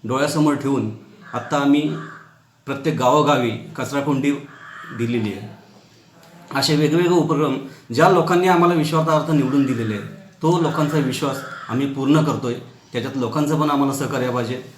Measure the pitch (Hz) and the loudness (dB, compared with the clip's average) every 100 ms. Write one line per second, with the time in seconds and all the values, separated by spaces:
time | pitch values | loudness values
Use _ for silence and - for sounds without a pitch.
0 | 110 131 147 160 151 143 135 135 110 107 | -4 -2 0 2 2 2 0 -2 -2 -8
1 | - - - 120 - 147 139 147 151 - | -18 -20 -12 -10 -4 0 4 4 2 -4
2 | - - - _ _ _ - 139 156 156 | -10 -18 -20 _ _ _ -10 -4 -2 0
3 | 127 147 143 139 120 107 - - 117 139 | 4 4 4 2 0 -4 -10 -10 -4 -4
4 | 139 135 143 143 - - - - 165 131 | -2 0 0 -2 -8 -20 -20 -18 -14 -6
5 | 117 120 107 95 110 - - - _ - | -2 -2 -2 -6 -12 -16 -20 -20 _ -20
6 | _ - - - - 139 135 151 151 165 | _ -20 -20 -20 -8 -4 0 2 4 2
7 | 175 175 156 143 147 131 - - - 117 | 4 2 2 0 0 -2 -8 -18 -6 4
8 | 170 180 165 175 185 175 175 175 156 160 | 4 4 2 2 4 4 4 2 2 0
9 | 160 156 170 151 127 139 131 117 110 104 | 2 0 2 0 2 2 0 0 -2 -4
10 | - - - - 160 175 156 165 151 156 | -8 -16 -20 -2 0 2 2 0 0 0
11 | 127 127 143 - - - - 117 139 135 | 0 -2 -4 -6 -10 -14 -6 -2 -2 -2
12 | 139 156 156 127 123 120 - - _ 123 | 4 4 4 -2 -4 -6 -10 -20 _ -6
13 | 127 135 117 156 147 156 151 143 139 131 | -6 -4 -2 0 0 0 2 2 0 0
14 | 135 135 127 123 113 127 - | -4 -2 -2 -2 -4 -6 -10